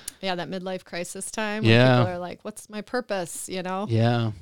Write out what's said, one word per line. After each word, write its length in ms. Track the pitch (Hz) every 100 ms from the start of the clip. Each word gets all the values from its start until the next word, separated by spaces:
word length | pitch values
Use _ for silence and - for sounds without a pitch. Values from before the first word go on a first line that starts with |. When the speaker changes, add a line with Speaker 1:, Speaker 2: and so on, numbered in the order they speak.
| - -
Speaker 1:
Yeah, 140 | 190 180
that 140 | 160
midlife 340 | 190 185 185
crisis 480 | - 170 180 190 190
time 320 | - 214 208
when 80 | 220
Speaker 2:
Yeah. 280 | 117 127 123
Speaker 1:
people 120 | 120
are 60 | 175
like, 240 | 175 - 208
"What's 240 | 214 -
my 120 | 208
purpose?" 680 | 202 247 247 196 170 - -
You 140 | 185
know? 240 | 180 185 208
Speaker 2:
Yeah. 420 | 113 117 120 113 101